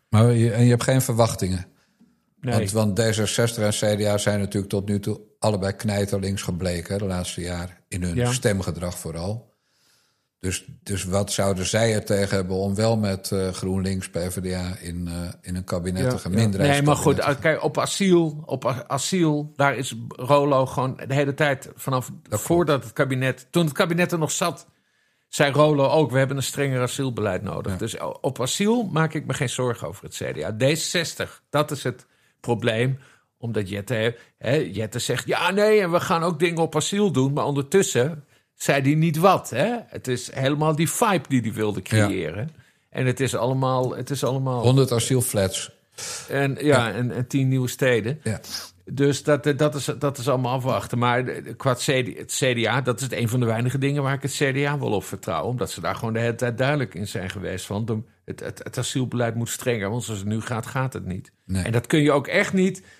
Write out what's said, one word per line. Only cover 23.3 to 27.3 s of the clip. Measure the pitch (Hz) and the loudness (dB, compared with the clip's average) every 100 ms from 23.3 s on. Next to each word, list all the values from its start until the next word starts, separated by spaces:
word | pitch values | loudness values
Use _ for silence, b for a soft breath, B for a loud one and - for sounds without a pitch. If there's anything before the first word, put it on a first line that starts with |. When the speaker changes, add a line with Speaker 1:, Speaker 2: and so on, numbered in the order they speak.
| - - | -2 -2
Speaker 2:
toen | 175 | 0
het | 156 | 2
kabinet | - 160 170 175 | 2 2 2 0
er | 170 | 0
nog | 151 | -2
zat, | - 175 - - _ _ _ _ _ _ | -2 -4 -4 -14 _ _ _ _ _ _
zei | - 143 | 2 4
Rolo | 135 151 143 135 | 6 6 4 4
ook: | 156 131 | 4 4
"We | 131 | 2
hebben | 135 139 | 2 0
een | |
strenger | - 143 139 127 | -4 -2 -2 0
asielbeleid | 123 - 135 110 104 | -2 -2 -4 -2 -2